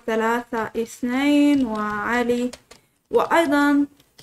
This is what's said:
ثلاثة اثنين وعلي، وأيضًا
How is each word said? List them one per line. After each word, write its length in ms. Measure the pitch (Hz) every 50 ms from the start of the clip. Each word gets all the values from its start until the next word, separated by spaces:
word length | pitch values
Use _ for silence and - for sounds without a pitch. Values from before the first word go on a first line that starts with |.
| -
ثلاثة 640 | - 220 226 220 226 233 240 240 - - 226 220 - -
اثنين 920 | 233 226 - - - - 247 247 269 285 285 294 294 285 294 294 277 262
وعلي، 840 | 220 214 214 214 214 208 208 208 214 233 247 240 240 240 240 247 247 - - _ - - _ _ _ _ _ _ -
وأيضًا 760 | - - - - - 330 339 277 294 285 285 285 285 285 285 - _ _ _ _ _ -